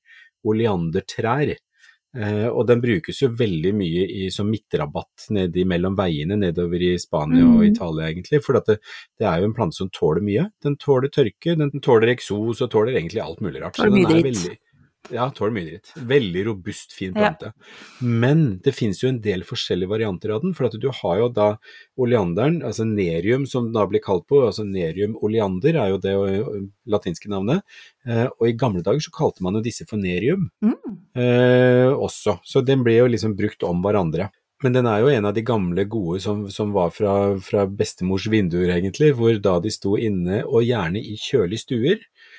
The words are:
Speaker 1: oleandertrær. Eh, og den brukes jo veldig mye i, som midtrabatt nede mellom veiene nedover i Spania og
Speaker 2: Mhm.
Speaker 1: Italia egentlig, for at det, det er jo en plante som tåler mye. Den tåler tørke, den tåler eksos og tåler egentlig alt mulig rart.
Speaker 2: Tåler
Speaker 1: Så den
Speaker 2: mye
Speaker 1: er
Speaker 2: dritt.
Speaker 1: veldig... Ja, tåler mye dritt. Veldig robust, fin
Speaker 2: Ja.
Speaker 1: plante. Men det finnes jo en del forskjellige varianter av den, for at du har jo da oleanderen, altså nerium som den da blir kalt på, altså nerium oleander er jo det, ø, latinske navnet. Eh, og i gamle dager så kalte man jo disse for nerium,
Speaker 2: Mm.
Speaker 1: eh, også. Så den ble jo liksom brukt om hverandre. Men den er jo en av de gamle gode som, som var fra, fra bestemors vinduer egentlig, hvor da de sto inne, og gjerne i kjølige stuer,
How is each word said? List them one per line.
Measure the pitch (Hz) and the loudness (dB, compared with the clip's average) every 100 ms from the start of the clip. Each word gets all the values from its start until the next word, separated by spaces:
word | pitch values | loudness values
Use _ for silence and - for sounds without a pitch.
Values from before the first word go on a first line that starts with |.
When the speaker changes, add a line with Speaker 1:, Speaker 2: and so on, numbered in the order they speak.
| _ - _ _ | _ -20 _ _
Speaker 1:
oleandertrær. | 110 110 113 95 82 90 - - 110 131 139 78 _ _ - _ _ 127 | -2 0 0 0 -2 -4 -6 -4 -2 0 -2 -4 _ _ -20 _ _ -6
Eh, | 104 104 117 | -4 -2 -2
og | - 113 | 0 2
den | 120 | 2
brukes | 123 95 - 87 | 4 0 -2 -2
jo | 131 | -2
veldig | 117 113 82 90 | 0 -2 0 0
mye | 104 87 87 95 | 0 0 0 -2
i, | 104 95 | -4 -6
som | - 104 | -4 -2
midtrabatt | 110 - 85 76 80 - _ - | -4 -4 -4 -4 -8 -12 _ -6
nede | 104 92 85 92 | -2 0 0 0
mellom | 87 92 | 0 0
veiene | 98 92 76 78 104 | 0 0 -2 -2 -2
nedover | 92 82 87 87 | 0 -2 -2 0
i | 90 87 | 0 -2
Spania | - 80 76 82 | -2 -4 0 4
og | 247 226 | 6 6
Speaker 2:
Mhm. | 208 | 6
Speaker 1:
Italia | 220 175 160 160 | 2 -2 -4 -4
egentlig, | 165 - 147 | -6 -2 -2
for | - 117 | 2 0
at | |
det, | - 104 - - - _ | 2 -2 -2 -20 -20 _
det | 104 | 0
er | 82 | 0
jo | |
en | 104 | 0
plante | 113 95 | 0 -4
som | - 95 | -4 -10
tåler | - 85 90 | -2 0 0
mye. | 104 101 202 - | 0 0 -2 -4
Den | 147 143 | -6 -4
tåler | - 131 139 | 0 0 2
tørke, | - 117 - 170 165 | 0 0 -2 -2 0
den | 143 147 | -2 -2
tåler | 143 117 113 123 | 4 4 4 0
eksos | - 101 113 113 | -2 -4 -2 -4
og | 123 | 0
tåler | 110 110 120 | 2 2 0
egentlig | 82 104 | -2 -6
alt | 90 85 | -8 -6
mulig | 98 - | -8 -6
rart. | - | -10
Speaker 2:
Tåler | - 214 | -2 2
Speaker 1:
Så | |
den | |
Speaker 2:
mye | 196 165 | 4 6
Speaker 1:
er | 160 | 4
Speaker 2:
dritt. | |
Speaker 1:
veldig... | 135 110 87 - _ _ _ _ - | 2 -2 -6 -10 _ _ _ _ -12
Ja, | 117 127 | -6 -6
tåler | - 107 | -2 -4
mye | 117 80 | -4 -8
dritt. | 85 - | -14 -18
Veldig | - 120 143 104 87 107 | -14 0 2 2 -2 -4
robust, | 98 85 - - | -6 -10 -14 -16
fin | - - | -10 -6
Speaker 2:
Ja. | 208 208 | 0 0
Speaker 1:
plante. | 156 - - - - - - | -2 -14 -18 -20 -20 -20 -6
Men | 123 117 123 160 143 92 | -2 2 4 4 2 0
det | 139 | -2
finnes | - 113 90 | 0 -2 0
jo | 127 | -2
en | 127 | -2
del | 107 90 | -2 -4
forskjellige | 87 120 - 90 92 | -6 -8 -4 -2 -2
varianter | 107 110 87 104 | -2 -2 -4 -4
av | 110 | -4
den, | 180 | -4
for | 170 | -2
at | 123 110 | -4 -2
du | 131 | -6
har | - 98 87 | -4 -2 0
jo | 120 | 0
da | 117 104 107 - - - - | 2 0 0 -12 -20 -16 -4
oleanderen, | 123 120 90 85 139 170 | 2 2 2 0 0 0
altså | 127 101 113 | -4 -4 -2
nerium | 104 87 82 95 131 135 | 0 0 0 0 0 0
som | 131 | -4
den | 117 | -2
da | 113 95 | 0 2
blir | 107 | 0
kalt | - 92 - | 0 -2 2
på, | 143 | 4
altså | 117 95 104 | 4 0 -4
nerium | 95 82 82 104 110 | -2 -2 -2 -4 -2
oleander | 107 110 101 92 143 165 | 0 0 0 0 0 2
er | 101 | 0
jo | 98 | 0
det, | 98 98 | 0 0
ø, | 98 98 113 101 98 _ 120 | 0 -2 -4 -8 -10 _ -4
latinske | 104 98 82 104 | -2 -2 -8 -8
navnet. | 98 101 180 - - - _ 120 | -4 -2 -2 -4 -20 -20 _ -4
Eh, | 117 123 - | -2 -2 0
og | 117 | -2
i | |
gamle | 117 127 90 | 0 -2 0
dager | 87 139 | -2 -2
så | - | -4
kalte | - 143 - | -4 -4 -2
man | 90 | -4
jo | 107 | -2
disse | 117 - - | -4 -8 -8
for | 110 | -4
nerium, | 92 90 117 196 151 - | -2 -2 -2 -2 -4 -2
Speaker 2:
Mm. | 214 494 269 185 _ | -2 -2 -8 -14 _
Speaker 1:
eh, | 127 123 123 123 127 127 123 127 | 0 2 6 6 6 6 6 4
også. | 139 95 - 208 208 | 2 -2 -2 -2 -2
Så | - 139 | 0 0
den | 127 135 | 2 2
ble | 117 113 | 4 6
jo | 123 | 4
liksom | 110 110 98 | 2 -2 -2
brukt | 104 - | -4 -2
om | - 87 | -2 0
hverandre. | 98 107 82 78 104 - _ _ | 2 2 2 -2 -6 -10 _ _
Men | 131 | 0
den | 127 120 | 2 2
er | 104 | 4
jo | 131 | 4
en | 127 104 | 4 2
av | |
de | 107 | -2
gamle | 113 113 90 87 101 | 0 0 0 -2 -2
gode | 113 85 92 | -2 -4 -4
som, | 110 104 101 | -4 -4 -6
som | - 104 | -4 -2
var | 101 87 | 0 0
fra, | - 104 101 101 98 | 0 0 2 2 -2
fra | - 104 98 | -2 0 0
bestemors | 101 104 - 92 95 104 | -2 -6 -4 -4 -2 0
vinduer | 110 92 87 90 | 0 2 0 0
egentlig, | 87 95 - 151 | 0 -2 2 2
hvor | 123 113 110 | 4 2 2
da | 98 90 | 2 2
de | - | 0
sto | - 98 104 | -4 -2 0
inne, | 113 95 87 104 | 0 -2 -2 -2
og | 117 123 | 0 2
gjerne | 120 117 82 98 | 2 0 -2 -4
i | - 107 | -6 -10
kjølige | - 131 90 110 | -2 0 0 -4
stuer, | - 123 135 202 - _ - | -4 -2 0 0 -4 _ -20